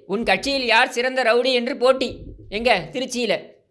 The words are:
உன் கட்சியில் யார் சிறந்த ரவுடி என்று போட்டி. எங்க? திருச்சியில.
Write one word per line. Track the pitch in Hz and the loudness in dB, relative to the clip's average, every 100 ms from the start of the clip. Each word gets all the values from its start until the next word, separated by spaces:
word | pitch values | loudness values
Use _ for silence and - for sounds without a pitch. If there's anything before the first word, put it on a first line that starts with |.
| - | -8
உன் | 202 | -4
கட்சியில் | 220 185 269 277 247 | 0 0 0 -2 2
யார் | 220 262 240 | 4 4 0
சிறந்த | 254 262 | -2 0
ரவுடி | 233 240 254 | 2 2 2
என்று | 247 240 285 | 0 -2 0
போட்டி. | 247 262 254 - - - - | 2 2 0 -8 -16 -18 -10
எங்க? | 202 240 196 151 | -4 0 0 -2
திருச்சியில. | 247 254 240 226 170 - - _ | -8 -6 -4 -2 -2 -6 -20 _